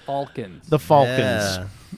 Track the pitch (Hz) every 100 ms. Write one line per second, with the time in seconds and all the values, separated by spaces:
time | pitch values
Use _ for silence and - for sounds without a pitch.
0 | - 139 139 - 101 87 - 151 - 151
1 | 123 127 127 113 101 92 95 - -